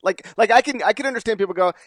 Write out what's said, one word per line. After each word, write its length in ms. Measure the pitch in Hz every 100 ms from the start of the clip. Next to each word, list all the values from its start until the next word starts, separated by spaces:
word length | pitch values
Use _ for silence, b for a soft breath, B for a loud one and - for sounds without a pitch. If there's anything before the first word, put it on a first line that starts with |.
Like, 240 | 190 185 B -
like, 120 | 220
I 140 | 233
can, 180 | 262 262
I 120 | 170
can 120 | 220 269
understand 320 | 247 226 214
people 160 | 190
go, 200 | 180 180 -